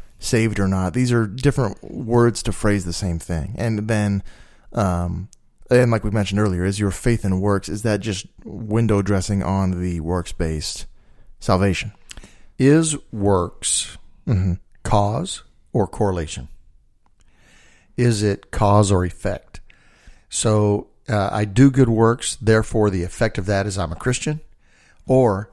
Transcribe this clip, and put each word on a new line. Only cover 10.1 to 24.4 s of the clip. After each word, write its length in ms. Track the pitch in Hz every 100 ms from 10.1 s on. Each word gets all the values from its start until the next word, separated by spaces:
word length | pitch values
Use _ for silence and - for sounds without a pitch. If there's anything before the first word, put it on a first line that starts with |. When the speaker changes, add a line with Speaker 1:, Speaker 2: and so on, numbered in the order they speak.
| 90 85 - 82 78 - - - - - - - -
Speaker 1:
salvation? 520 | - 95 98 87 107 - - - - - - -
Speaker 2:
Is 400 | 131 156 160 156 -
works 880 | 110 101 95 90 - - - - - - - -
Speaker 1:
Mm-hmm. 260 | 98 92 90 - -
Speaker 2:
cause 600 | - 107 101 117 180 - - _ _
or 160 | 127 95
correlation? 600 | - 104 90 80 - 60 - - - _ _ _ _ _ _ _ _ _ _ _ -
Is 260 | 120 107
it 280 | 104 98 -
cause 400 | - 104 104 101
or 140 | 98 90
effect? 560 | - 101 - - - - _ _ _ - - _
So, 580 | - 117 107 104 104 - _ -
uh, 200 | 104 98
I 140 | 104 104
do 260 | 101 139
good 180 | 131 123
works, 460 | 110 113 117 - -
therefore 480 | 104 110 110 113 104
the 140 | 95
effect 340 | 87 - 113 -
of 80 | 98
that 200 | 98 101
is 120 | 98
I'm 140 | 82
a 20 | 80
Christian, 460 | - 123 - 151